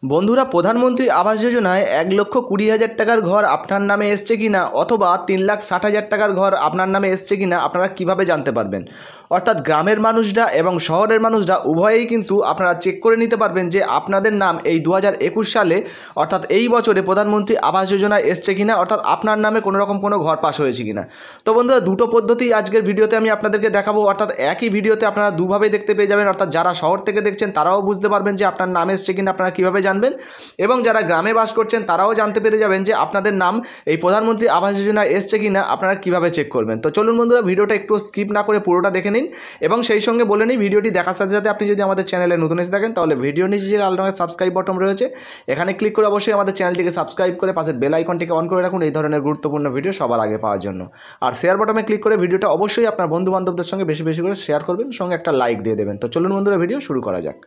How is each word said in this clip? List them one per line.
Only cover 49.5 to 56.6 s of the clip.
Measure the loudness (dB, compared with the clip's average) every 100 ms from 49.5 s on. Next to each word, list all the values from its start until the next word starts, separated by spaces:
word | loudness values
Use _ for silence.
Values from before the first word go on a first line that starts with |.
| -2 -2 -2
ভিডিও | -4 -2
সবার | -2 0 0
আগে | -2
পাওয়ার | -2 -4 -4
জন্য। | -8 -12 -16 -20 -4 -4
আর | -2
শেয়ার | 0 0
বাটনে | 0 -2 -2
ক্লিক | -2 0
করে | 2
ভিডিওটা | 2 0 0 0
অবশ্যই | 0 0 0
আপনার | 0 -2
বন্ধু | 0 0 0
বান্ধবদের | -2 -4 -6
সঙ্গে | -4 -4
বেশি | -2 -2
বেশি | -2 -4
করে | -4 -4
শেয়ার | -4 -2
করবেন, | -4 -4 -6
সঙ্গে | -6 -4
একটা | -2 0
লাইক | 0 -2 -4
দিয়ে | -4
দেবেন। | -4 -4
তো | -6
চলুন | -2 -2 0
বন্ধুরা, | 0 0